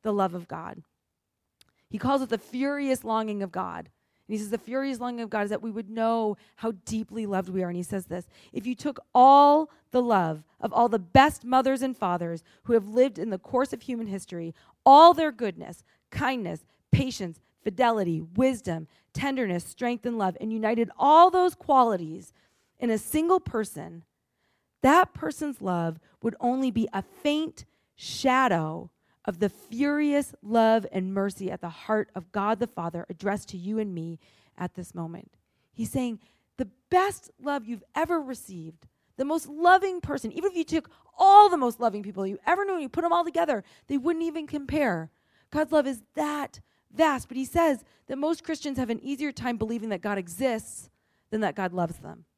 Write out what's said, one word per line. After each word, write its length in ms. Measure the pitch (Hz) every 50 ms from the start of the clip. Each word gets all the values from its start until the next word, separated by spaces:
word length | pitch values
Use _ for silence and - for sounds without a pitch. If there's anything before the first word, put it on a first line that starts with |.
the 120 | _ 220 208
love 200 | 202 190 185 170
of 140 | 180 170
God. 340 | _ - 160 165 - - 175 - _ _ _ _ _ _ _ _ _ _ _ _ _ _ _ _ _ _ _ _ _
He 80 | -
calls 240 | 208 - 254 277 277
it 80 | 262 -
the 80 | 226
furious 680 | 208 - - - 247 269 285 285 285 285 269 262 247 -
longing 400 | 220 220 220 220 214 208 202 196
of 80 | 185
God. 380 | - 180 185 180 165 175 - - _ _ _ _ _ _ _
And 60 | - 214
he 40 |
says, 140 | 214 214 202
"The 60 | 220
furious 440 | 226 - 220 247 269 269 277 262 220
longing 180 | 240 247 240 233
of 100 | 233 208
God 140 | 220 214 202
is 60 | 202
that 120 | 208 -
we 100 | 214 226
would 180 | 202 220 214 190
know 480 | 220 226 226 226 233 233 220 214 202 _ _ _ _
how 160 | _ - 226 220 185 _
deeply 400 | - 226 220 220 _ 208 226 220
loved 240 | 202 196 185 185 180
we 120 | 185 190
are." 60 | 185
And 80 | 175 175
he 80 | 175 180
says 220 | - 208 190 180
this, 200 | - 170 180 175 _ _ - - _ -
"If 120 | 240 202
you 100 | 247 247
took 260 | - - 294 254 - - _ _
all 560 | 254 247 269 277 285 285 285 294 311 320 302 _ _ _ _
the 100 | - 254
love 440 | 247 240 220 190 175 160 156 151 151 _ _ _
of 100 | - -
all 160 | - - 233
the 100 | 233 214
best 460 | 214 180 170 _ 269 269 302 - - -
mothers 380 | 240 254 262 254 262 269 240
and 160 | 262 262 247
fathers 440 | - 214 180 175 170 170 165 170 165 _ _ _ _ _
who 80 | -
have 160 | 240 226 190
lived 320 | 208 214 240 254 277 202 160
in 120 | 180 226
the 60 | 196
course 360 | 185 _ - - 247 277 269 -
of 80 | 233
human 260 | - - 247 233 226
history, 480 | 208 196 196 - - 180 170 170 165 - _ _ _ _ _ _
all 280 | 262 269 294 330 339 349
their 200 | 302 320 302 233
goodness, 500 | 208 240 202 170 165 - - 175 - _ _ _ _ _ _
kindness, 540 | - - 294 254 269 247 202 175 170 156 _ _ _ _ _ _
patience, 520 | - - 269 262 - - 202 170 165 _ _ _ _ _
fidelity, 600 | _ 214 185 170 247 233 233 214 190 175 165 156
wisdom, 680 | 160 165 175 196 262 269 262 214 - 190 165 165 160 _ _ _ _ _ _
tenderness, 520 | - 269 269 269 254 240 196 175 175 165
strength, 400 | - - - 247 240 240 233 -
and 120 | 247 233
love, 200 | 226 202 185 175 -
and 140 | - 220 220
united 360 | 220 220 214 240 226 233 - -
all 320 | - - 277 311 330 349 370
those 240 | 349 370 359 359 -
qualities 800 | _ - - 285 262 247 233 208 175 170 156 160 190 165 - _ _ _ _ _ _ _ _ _ _
in 100 | - 233
a 80 | 220
single 440 | 208 - - - 311 320 339 381 359
person, 640 | 370 - - 226 214 - - 151 160 165 170 170 - _ _ _ _ _ _ _ _ _ _ _ _ _ _ _
that 320 | - 262 294 349 359 - _
person's 480 | - - 311 285 - 302 294 254 -
love 380 | - 190 180 175 165 165 160 165 _ _ _ _ -
would 120 | 233 226 -
only 320 | - 240 254 262 269 254
be 160 | 196 226 226 - -
a 80 | 196
faint 640 | - _ - - - 294 294 302 320 311 - - - _ _ _ _ _ _
shadow 920 | _ - - - - - 269 254 262 262 247 185 170 156 156 160 170 170 175 _ _ _ _ _ _ _
of 120 | - 180
the 120 | 170 208 196
furious 840 | - - - _ 226 233 285 285 294 294 302 294 285 285 277 - - _
love 460 | - 202 220 233 220 220 220 226 196 -
and 220 | - 190 185 190 190
mercy 380 | 196 196 202 190 - 196 180
at 100 | 175 180
the 80 | - 170
heart 400 | 160 - - - 220 214 214 _ _
of 160 | 190 165 _
God 280 | - 208 196 208 226 196
the 60 | 240
Father 400 | 226 _ - 165 170 170 170 175
addressed 420 | _ 190 _ 190 202 202 202 - -
to 80 | -
you 200 | 180 175 196 214
and 160 | 226 220 202 180
me 240 | 170 160 165 165 156 _ _ _ _ _ _ _
at 160 | - 180 180 _
this 220 | - 175 - -
moment." 420 | 175 165 160 165 - - _ _ _ _ _ _ _ _ _
He's 200 | _ - 226 -
saying, 280 | - 269 254 240 226 - _ _ _ _ _ _ _
"The 120 | - 262 190 _ _ _ _
best 400 | 359 359 381 403 392 - - - _ _
love 280 | 254 294 285 277 220
you've 160 | 214 240 196 - _ _
ever 260 | 285 330 320 349 330
received, 680 | 285 254 262 - - - 190 175 160 160 165 _ _ - _ _ _ _ _
the 80 | - 269
most 220 | 285 320 330 -
loving 540 | - 294 302 339 349 370 381 381 392 370 349
person, 300 | - - 285 277 - 220
even 180 | - - 339 403
if 80 | 359
you 60 | 339 320
took 260 | - 311 320 311 - _ _ _ _ _ -
all 300 | 349 392 392 415 415 403
the 80 | 349
most 220 | 302 262 240 226 -
loving 220 | 240 226 190 208
people 240 | 196 202 185 196 196
you 140 | 190 202 - _
ever 180 | - 339 381 403
knew 80 | 392 381
and 80 | 339
you 80 | 294 247
put 140 | - 339 330
them 100 | 339 339
all 100 | 349 339
together, 400 | 339 277 330 339 302 262 202 - _ _ _ _
they 120 | _ 277
wouldn't 280 | 277 247 330 339 330 330
even 220 | 330 302 320 302
compare. 640 | 294 - 294 277 262 277 311 285 233 180 160 160 160 _ _ _ _ _ _ _ _
God's 200 | - 294 311 -
love 140 | 320 302 262
is 160 | 269 262 220 _ _ _
that 460 | - 294 294 294 294 277 - - - - _ _ _ _ _ -
vast." 340 | 214 320 311 277 247 -
But 100 | _ 240
he 80 | 262 269
says 400 | - - 339 339 320 277 220 - _ _ _ _
that 100 | - -
most 260 | 277 285 311 339 - -
Christians 340 | - 320 294 - 294 269
have 120 | 262 254 226
an 100 | 233 -
easier 300 | - 262 285 262 302 285
time 240 | 254 - 233 247 240
believing 340 | 208 220 220 233 233 214 226
that 120 | 202 175
God 160 | 175 208 202
exists 720 | 202 185 170 170 185 269 254 233 220 214 - - - - _ _ _ _ _ _ _ _ _
than 120 | - 220
that 140 | 214 180 143
God 180 | - 190 180 175
loves 240 | 180 175 165 170 -
them. 260 | - 156 165 - 160 _ _